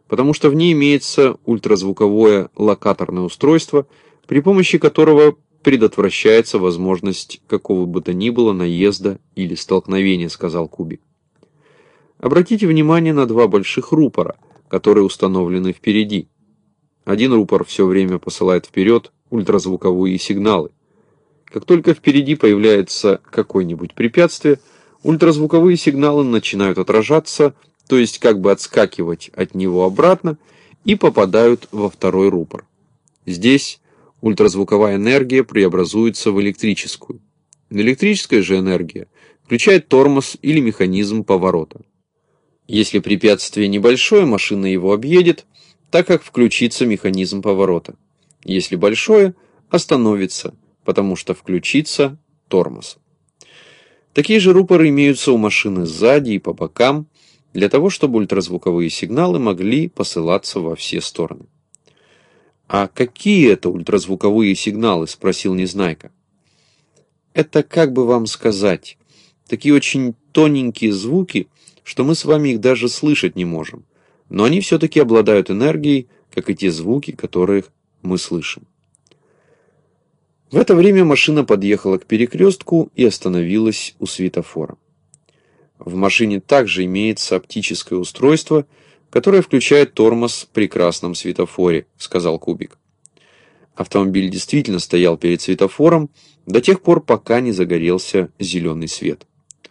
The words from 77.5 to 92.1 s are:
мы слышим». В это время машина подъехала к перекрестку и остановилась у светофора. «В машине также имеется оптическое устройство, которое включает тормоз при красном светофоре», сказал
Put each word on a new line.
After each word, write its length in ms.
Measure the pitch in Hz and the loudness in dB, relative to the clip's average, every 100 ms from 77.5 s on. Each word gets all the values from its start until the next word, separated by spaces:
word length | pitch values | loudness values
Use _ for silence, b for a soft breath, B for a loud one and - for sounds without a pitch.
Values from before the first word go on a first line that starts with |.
| 101 - _ _ _ | 0 -4 _ _ _
мы 160 | 90 90 | -8 -6
слышим». 500 | - 85 - - - _ _ _ _ _ _ _ _ _ _ _ _ _ _ _ _ _ _ | -6 -8 -8 -14 -18 _ _ _ _ _ _ _ _ _ _ _ _ _ _ _ _ _ _
В 60 | 147 | 0
это 180 | - | 4
время 300 | 175 190 190 | 4 6 6
машина 400 | 170 139 - 151 | 4 2 2 0
подъехала 540 | 127 104 101 101 98 95 | 2 0 2 0 0 -4
к 80 | - | -2
перекрестку 840 | 110 120 160 190 185 - 170 - | -2 -2 2 2 2 -2 -2 -2
и 100 | - | 0
остановилась 920 | 120 - 95 90 85 104 110 104 - - | 0 0 -4 -4 -2 0 -2 -2 -8 -12
у 80 | 98 | -12
светофора. 720 | - 92 - 85 - 73 - _ _ _ _ _ _ _ _ _ _ | -6 -6 -6 -8 -10 -12 -14 _ _ _ _ _ _ _ _ _ _
«В 160 | - | -12
машине 460 | 92 98 - 113 101 | -4 -2 0 -2 -4
также 440 | - 139 107 90 | 0 0 2 -2
имеется 520 | 92 92 110 101 - 92 | -4 -4 -4 -4 -4 -6
оптическое 640 | - - 101 87 - 90 | -6 -8 -8 -8 -6 -8
устройство, 680 | 90 - 131 156 - 156 143 b b b _ | -8 -2 2 2 0 -2 -2 b b b _
которое 320 | 170 190 196 | -2 2 2
включает 500 | 170 131 - 147 143 | 2 0 4 4 4
тормоз 560 | - 113 117 117 - - | 4 2 2 -2 -6 -8
при 160 | - 101 | -4 -2
красном 460 | - 87 85 87 | 0 0 -2 -6
светофоре», 720 | 87 - 90 90 - 90 80 - _ | -8 -6 -4 -4 -2 0 0 -4 _
сказал 400 | - | -8